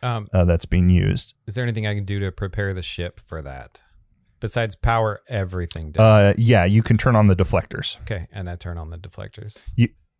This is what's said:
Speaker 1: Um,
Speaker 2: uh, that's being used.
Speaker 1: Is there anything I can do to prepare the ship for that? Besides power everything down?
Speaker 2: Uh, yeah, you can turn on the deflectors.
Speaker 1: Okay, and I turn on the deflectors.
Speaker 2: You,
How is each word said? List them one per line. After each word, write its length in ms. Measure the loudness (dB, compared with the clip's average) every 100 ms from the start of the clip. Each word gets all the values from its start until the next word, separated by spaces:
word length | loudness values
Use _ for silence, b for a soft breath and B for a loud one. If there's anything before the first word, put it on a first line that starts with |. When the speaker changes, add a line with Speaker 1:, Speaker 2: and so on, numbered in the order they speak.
Speaker 1:
Um, 240 | -8 -8 -2
Speaker 2:
uh, 100 | 0 2
that's 200 | 2 0
being 240 | 2 4
used. 440 | 4 2 -2 -8 _ -12
Speaker 1:
Is 80 | -8
there 80 |
anything 240 | -6 -4 -4
I 80 | -6
can 80 | -6
do 140 | -6
to 120 | -6
prepare 420 | -8 -8 -6 -6
the 80 | -6
ship 380 | -8 -8 -10 -12
for 220 | -16 -14
that? 400 | -14 -16 -18 _ _ _ _ _ _ _
Besides 340 | -6 -4 -4 -2
power 460 | 0 0 0 -4 -8
everything 640 | -6 -4 -6 -8 -8 -6
down? 140 | 4 6
Speaker 2:
Uh, 280 | 8 6 4
yeah, 280 | 4 4 4
you 180 | 4
can 140 | 4 2
turn 180 | 2 4
on 120 | 6
the 80 | 4
deflectors. 640 | 2 0 -4 -8 -10 -10
Speaker 1:
Okay, 260 | -10 -10 -10
and 180 | -14 -12
I 60 | -12
turn 200 | -12 -12
on 120 | -12
the 80 | -14
deflectors. 680 | -16 -18 -18 -18 -18 -18 -8 0
Speaker 2:
You, 140 | 0 _ _